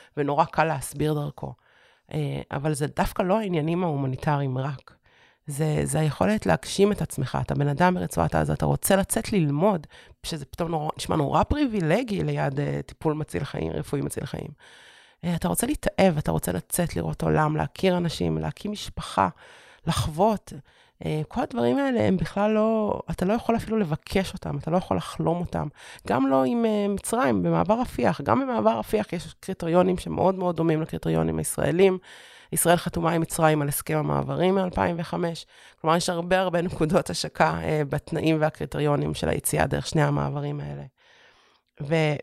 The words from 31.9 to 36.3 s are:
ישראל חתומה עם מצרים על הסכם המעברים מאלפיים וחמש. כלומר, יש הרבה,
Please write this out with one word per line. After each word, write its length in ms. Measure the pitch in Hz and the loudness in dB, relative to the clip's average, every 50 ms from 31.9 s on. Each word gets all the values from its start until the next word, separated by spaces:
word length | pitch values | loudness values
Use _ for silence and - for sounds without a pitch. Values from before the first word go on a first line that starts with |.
| 185 180 - - - - - - - - - _ - | 4 2 -4 -12 -20 -20 -20 -20 -20 -20 -14 _ -4
ישראל 240 | 165 - 175 175 | 0 4 4 4
חתומה 360 | 170 - 175 - 175 165 165 170 | 4 2 -2 -4 -2 0 0 2
עם 80 | 170 | 0
מצרים 420 | 165 - - - 160 156 156 151 143 | 0 -2 0 2 4 4 4 4 2
על 60 | 143 | 0
הסכם 280 | 143 - - - 156 | -2 -4 -4 -2 -2
המעברים 580 | 156 151 147 147 143 139 135 139 143 165 185 196 | -2 0 0 0 0 -2 -2 -2 0 2 2 2
מאלפיים 420 | 196 185 180 - - 196 175 175 165 | 2 0 0 0 0 0 0 0 -2
וחמש. 480 | 175 - - 170 175 170 165 - - - - - - - - _ | -4 -4 -4 -2 -2 -2 -4 -6 -10 -16 -20 -20 -20 -20 -16 _
כלומר, 160 | - 156 160 | 2 2 2
יש 120 | 175 160 - | 4 2 0
הרבה, 320 | 180 170 170 175 | -2 -2 0 2